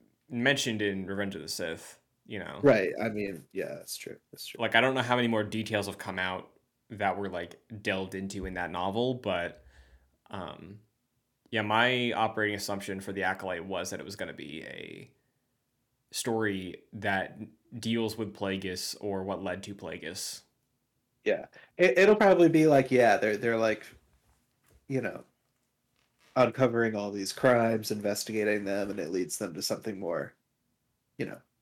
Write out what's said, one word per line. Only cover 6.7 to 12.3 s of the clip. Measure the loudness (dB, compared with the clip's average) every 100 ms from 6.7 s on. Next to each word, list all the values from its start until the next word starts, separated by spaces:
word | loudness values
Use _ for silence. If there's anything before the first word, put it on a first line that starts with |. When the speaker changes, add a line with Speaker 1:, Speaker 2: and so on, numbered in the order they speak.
| _ _
Speaker 1:
that | -2 0 0
were, | -4
like, | -6 -8 -14 _ -6
delved | -2 -2 -4 -6
into | -6 -6 -6
in | -6
that | -6
novel, | -4 -2 0 -2
but, | -2 -2 -2 -4 -10 -20 -20 _ _ _ _ _
um, | -12 -10 -12 -18 -20 _ _ _ _ _ _ _
yeah, | -2
my | 2 4 4 2 0
operating | 0 0